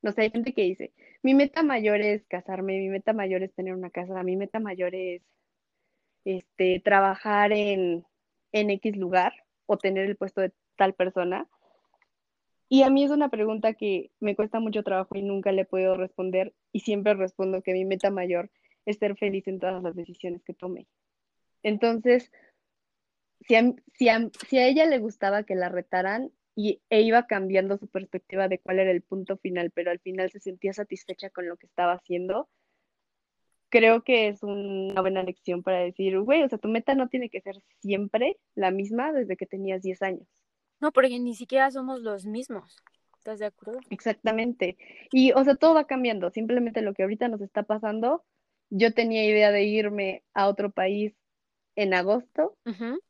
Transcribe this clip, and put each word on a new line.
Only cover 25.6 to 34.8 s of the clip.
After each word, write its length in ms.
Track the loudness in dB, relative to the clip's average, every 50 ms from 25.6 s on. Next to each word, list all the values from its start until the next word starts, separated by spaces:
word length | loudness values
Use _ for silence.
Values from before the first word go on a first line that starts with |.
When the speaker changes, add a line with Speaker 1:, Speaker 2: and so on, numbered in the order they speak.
| -2 -2
Speaker 1:
retaran 640 | -4 -6 -6 _ -2 -2 -2 -2 -2 -4 -6 -8 _ _ _ _ _
y, 260 | -4 -2 -2 -2 -4 _ _
e 120 | 4 4
iba 260 | 6 6 6 4 4 _
cambiando 500 | -4 -4 -2 2 2 2 2 2 -2 -4
su 100 | -6 -10
perspectiva 600 | _ -10 -10 -8 -10 -12 _ _ -4 -2 -2 0
de 120 | -2 -4
cuál 200 | _ -2 0 2
era 120 | 2 2
el 100 | 2 0
punto 360 | -2 _ -10 -10 -6 -6 -8 -8
final, 340 | _ -6 -4 -4 -4 -4
pero 200 | _ -4 -4 -4
al 80 | -4 -6
final 320 | _ -12 -6 -4 -6 -6
se 80 | _ -8
sentía 340 | _ -12 -12 -6 -6 -8 -6
satisfecha 560 | -6 -10 _ -10 -14 -12 -14 -14 _ -14 -16
con 180 | _ -10 -10 -10
lo 100 | -12 -14
que 100 | _ _
estaba 260 | _ -2 0 0 0
haciendo, 560 | -2 _ _ -6 -4 -2 -2 -4 -4 -4 _ _ _ _ _ _ _ _ _ _ _ _ _ _ _ _ _ _ _ _ _ _ _ _ _
creo 340 | 4 6 6 6 6 4 2
que 240 | 2 2 2 2 0
es 120 | -2 -6 -8
una 580 | -8 -8 -8 -8 -6 -6 -6